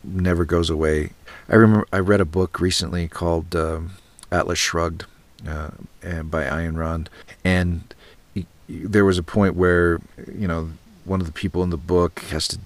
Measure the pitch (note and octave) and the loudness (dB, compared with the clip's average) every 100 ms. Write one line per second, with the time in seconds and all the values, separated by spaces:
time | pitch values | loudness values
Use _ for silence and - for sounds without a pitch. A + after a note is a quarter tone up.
0 | - F#2 F2+ F2 E2 E2+ E2+ D#2 D#2 D#2 | -8 -2 0 2 2 2 2 0 2 0
1 | D2+ - - - - A2 A2 G#2+ - F#2+ | -2 -8 -20 -20 2 6 8 6 2 0
2 | F#2 G2+ F2 F2+ F#2 - F2+ - E2+ F2 | 2 4 2 0 -2 0 0 0 -2 -4
3 | E2+ - E2+ E2 E2+ E2+ D#2+ D#2+ E2 F#2+ | -4 -4 0 0 -2 -2 -2 -4 -8 -12
4 | _ _ - F2+ E2+ F2 - E2+ E2 D#2+ | _ _ -4 -2 0 -2 -2 -2 -2 -4
5 | - _ _ - D2+ D#2 D#2 - - - | -14 _ _ -16 -10 -10 -10 -14 -20 -16
6 | F2 E2+ D#2+ D#2+ C#2 D2+ E2 D#2+ D#2+ E2 | -8 -8 -4 -4 -2 -2 -4 -4 -4 -4
7 | D#2+ - - - C3 F#2 F2 E2+ - - | -8 -12 -20 -6 0 2 2 -2 -8 -20
8 | - - _ - F2 _ - D#2 E2+ G#2 | -20 -20 _ -10 -10 _ -16 -12 0 4
9 | G2 F2+ E2+ - G2 F2+ F2+ F2 F2 E2+ | 4 4 0 2 2 4 4 4 4 2
10 | - - - - F#2+ E2 D#2+ D#2 - - | -4 -20 -14 -6 -4 -2 -6 -10 -20 -16
11 | - F#2+ E2+ D#2 G2 F2 F2+ E2 E2 F2+ | -4 -4 -4 -6 -4 -2 -2 -2 0 2
12 | F2 - - D#2 - - | 2 -2 -8 -6 -4 -8